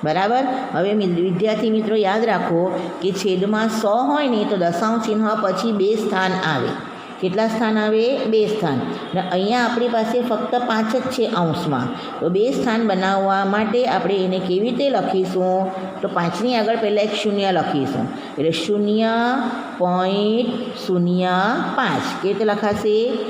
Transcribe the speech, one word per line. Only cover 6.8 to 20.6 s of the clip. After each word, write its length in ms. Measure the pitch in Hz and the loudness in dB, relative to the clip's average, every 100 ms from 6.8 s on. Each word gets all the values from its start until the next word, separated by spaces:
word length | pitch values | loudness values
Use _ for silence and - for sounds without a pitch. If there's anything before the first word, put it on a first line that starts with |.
| - - - - | -10 -14 -14 -6
કેટલા 260 | 185 185 226 | -2 0 0
સ્થાન 300 | 220 226 220 | 2 0 2
આવે? 400 | 214 220 233 269 | 2 2 2 0
બે 300 | 190 220 214 | 2 2 2
સ્થાન. 320 | 214 165 131 - - - | 2 0 0 -2 -6 -6
ને 80 | 185 | -4
અહીંયા 440 | 180 180 196 247 233 | -2 0 2 2 0
આપણી 220 | 240 240 | 0 0
પાસે 340 | 226 220 247 | 0 0 0
ફક્ત 340 | 240 220 - 247 247 | 0 -2 0 -2 0
પાંચ 280 | 220 220 262 | 0 0 0
જ 40 | |
છે 260 | 254 254 220 | -2 -2 0
અંશમાં, 640 | 220 170 151 156 135 123 - - - | 2 0 0 -2 -2 -2 -6 -10 -4
તો 100 | 160 | -2
બે 220 | 180 226 | 2 2
સ્થાન 360 | - 254 220 226 | 2 0 2 2
બનાવવા 580 | 185 190 196 196 196 196 | 2 2 2 2 2 2
માટે 420 | 202 220 226 254 | 0 2 2 2
આપણે 260 | 180 175 | 0 0
એને 260 | 196 185 185 | 0 0 0
કેવી 200 | 185 180 | 0 0
રીતે 300 | 226 240 277 | 0 0 2
લખીશું? 840 | 254 269 190 180 185 185 185 190 - 190 - | 2 0 0 0 0 2 2 0 -4 -8 -6
તો 60 | 190 | -4
પાંચની 480 | 190 170 170 226 247 | -2 -2 -2 0 0
આગળ 200 | 208 226 | 0 0
પહેલાં 280 | 220 208 | 0 0
એક 100 | 208 | 0
શૂન્ય 380 | 208 214 202 196 | 0 -2 0 2
લખીશું, 560 | 180 143 147 135 127 113 - - - | 0 0 0 -2 -2 -4 -6 -10 -2
એટલે 140 | 151 | 0
શૂન્ય 580 | 165 - 208 208 214 226 226 240 247 233 - - - | 0 0 0 2 2 2 2 0 0 -2 -6 -10 -2
પોઇન્ટ 1000 | 180 180 185 196 208 220 247 247 | 0 2 2 2 2 2 0 -2